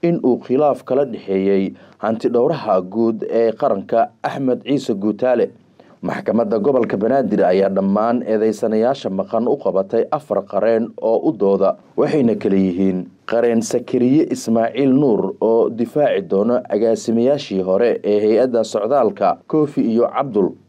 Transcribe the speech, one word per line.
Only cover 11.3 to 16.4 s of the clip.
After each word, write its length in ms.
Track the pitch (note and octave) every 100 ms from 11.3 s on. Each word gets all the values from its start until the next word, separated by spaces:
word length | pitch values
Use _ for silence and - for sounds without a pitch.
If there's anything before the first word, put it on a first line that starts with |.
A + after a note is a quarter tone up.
dooda, 440 | A#2 G2 G2 F#2+ - - -
waxayna 380 | C#3+ D#3 A#2+ G#2
kala 200 | G#2+ G2
yihiin 500 | F#2+ F2 F#2+ F#2 F2+ _ -
qareen 360 | A#2 A#2+ A2+
Sakariye 680 | A2 B2 B2 C3 B2 C#3+ -
Ismaaciil 600 | B2+ - A2+ A2+ A#2+ C#3
Nuur 420 | C3 D3 G2+ F#2+ F2+
oo 300 | G#2+ A2+ -
difaaci 580 | A2+ A2+ D3+ C#3 F#2+ F2
doono 300 | G2